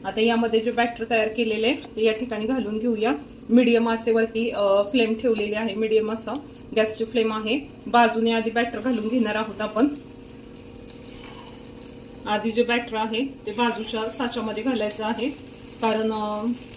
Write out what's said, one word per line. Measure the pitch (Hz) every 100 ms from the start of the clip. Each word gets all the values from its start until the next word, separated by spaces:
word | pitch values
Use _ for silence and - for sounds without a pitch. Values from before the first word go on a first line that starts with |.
| 196
आता | 220
यामध्ये | 226 233 233 220
जे | 233
बॅटर | 226 240 - 226
तयार | 226 220
केलेलं | 240 226 214 226
आहे |
ते | 311 - 220
या | 220
ठिकाणी | 214 254 214
घालून | 220 262 202 214
घेऊया. | 240 214 226 294 - - -
मीडियम | 240 240 226 233
आचेवरती, | 226 233 226 226 220 233
अ, | 202 202 196
फ्लेम | 202 262 220
ठेवलेली | 226 254 214 208
आहे, | 208 226
मीडियम | 202 220 220 220
असा | 226 - 269 - - -
गॅसची | 220 220 -
फ्लेम | 226 240 220
आहे. | 220 214 277 - - -
बाजूने | 240 226 226 226
आधी | 226 226
बॅटर | 226 240 214
घालून | 240 226 214
घेणार | 247 208
आहोत | 214 214 202
आपण. | 214 214 285 - - - - - - - - - - - - - - - - - - - - - - -
आधी | - 208 226
जे | 220
बॅटर | 240 240 240
आहे | 220 220 226 269 -
ते | 214
बाजूच्या | 208 208 196 220 226 220
साच्यामध्ये | - 240 240 220 208
घालायचं | 247 233 208 214
आहे, | 214 226 254 - - - - -
कारण, | 226 220 220
अ, | 214 214 214 226 240 -